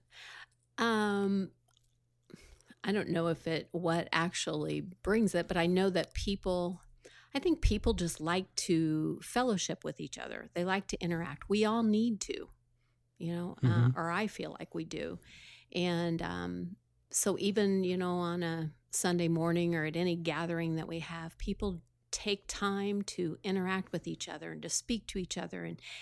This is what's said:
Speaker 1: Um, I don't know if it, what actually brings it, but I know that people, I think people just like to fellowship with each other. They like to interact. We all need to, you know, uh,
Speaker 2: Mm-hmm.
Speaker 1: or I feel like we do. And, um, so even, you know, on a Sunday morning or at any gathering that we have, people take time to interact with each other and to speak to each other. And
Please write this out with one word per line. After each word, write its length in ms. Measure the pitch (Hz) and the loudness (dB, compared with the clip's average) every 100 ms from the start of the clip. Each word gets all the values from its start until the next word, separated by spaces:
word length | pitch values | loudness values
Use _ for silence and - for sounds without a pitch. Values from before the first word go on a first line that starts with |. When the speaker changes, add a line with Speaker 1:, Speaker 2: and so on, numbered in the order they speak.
| _ - - - - _ _ - | _ -20 -18 -18 -20 _ _ 0
Speaker 1:
Um, 720 | 233 220 208 202 196 196 190 - _ _ _ _ _ _ - - - - - - | 2 4 2 2 2 2 0 -6 _ _ _ _ _ _ -20 -20 -20 -20 -20 -8
I 80 | - | -2
don't 160 | 202 - | 0 0
know 160 | 165 165 | 0 0
if 220 | 160 - | -2 -2
it, 200 | 160 - | -4 -4
what 360 | 175 175 170 - | -2 0 0 2
actually 680 | - 170 - - 156 151 151 147 180 | 0 0 -2 -2 -2 -2 -2 -4 -6
brings 320 | - 220 208 | 0 4 4
it, 140 | 175 170 | 2 0
but 80 | 175 | 2
I 100 | 170 | 4
know 240 | 180 196 | 4 4
that 240 | 180 - | 2 0
people, 680 | - - 196 196 180 175 180 - - - - - | -2 -2 -2 0 0 0 -4 -12 -20 -20 -20 -8
I 60 | 277 | -2
think 200 | 349 320 | 2 4
people 340 | - 208 - | 4 4 2
just 260 | 196 175 - | 2 0 -2
like 340 | 156 185 190 - | 0 0 -2 -4
to 600 | - 165 160 156 156 156 | 2 4 4 2 0 -4
fellowship 600 | - - 254 196 - 156 | -2 0 2 2 0 -4
with 180 | 156 147 | -6 -8
each 160 | 156 - | -10 -10
other. 320 | - - - | -10 -10 -6
They 100 | - | -2
like 220 | 175 190 196 | 0 0 -2
to 140 | 202 | -4
interact. 460 | 170 170 165 - - | -2 -2 -4 -8 0
We 160 | 208 | 2
all 180 | 214 226 | 4 4
need 380 | 226 208 233 208 | 4 4 4 0
to, 260 | - - - - _ _ _ _ _ - | -4 -8 -10 -16 _ _ _ _ _ -8
you 140 | 170 | -4
know, 220 | 175 175 - | -4 -4 0
uh, 40 | 127 | 4
Speaker 2:
Mm-hmm. 320 | 110 120 127 | 6 6 4
Speaker 1:
or 120 | 165 | 0
I 160 | 175 214 | 0 -2
feel 260 | - 151 - | -4 -8 -8
like 140 | 165 | -8
we 100 | 165 | -6
do. 340 | 165 - - - - - - - - | -6 -6 -6 -8 -14 -20 -20 -20 -8
And, 480 | 175 180 170 170 165 | -2 0 2 0 0
um, 540 | 170 180 175 175 175 196 _ _ _ | -2 -4 -4 -4 -6 -10 _ _ _
so 260 | - - 180 | -2 0 2
even, 420 | 196 196 202 196 | 2 2 4 4
you 140 | 185 180 | 2 0
know, 220 | 180 180 | 0 0
on 240 | 170 175 | 0 0
a 260 | 170 165 160 - _ | -2 -2 -4 -8 _
Sunday 340 | - 185 175 170 | -2 2 4 4
morning 460 | 165 165 170 170 | 4 4 4 2
or 100 | 170 | 2
at 120 | 156 170 | 0 0
any 180 | 180 | 0
gathering 600 | 170 165 147 170 170 165 160 | 0 0 -2 -2 0 0 -2
that 100 | - | -2
we 140 | 165 | -6
have, 360 | 160 165 165 - | -8 -10 -10 -6
people 440 | - 196 208 170 - _ _ | -4 -2 -2 -4 -10 _ _
take 340 | - 214 202 - | -6 -2 -2 -4
time 560 | - 202 196 202 202 | -4 -2 0 0 -2
to 340 | 202 - 175 156 | -4 -4 -4 -4
interact 480 | 202 190 185 190 185 | -2 0 0 -2 -2
with 140 | 170 170 | -6 -6
each 240 | 165 - | -8 -8
other 220 | 156 165 | -8 -10
and 100 | 160 | -10
to 60 | 165 | -4
speak 360 | - - 233 - | -4 -2 -4 -4
to 120 | 196 | -6
each 180 | 175 - | -4 -6
other. 280 | 170 185 | -6 -6
And 140 | 170 170 - - | -8 -8 -12 -16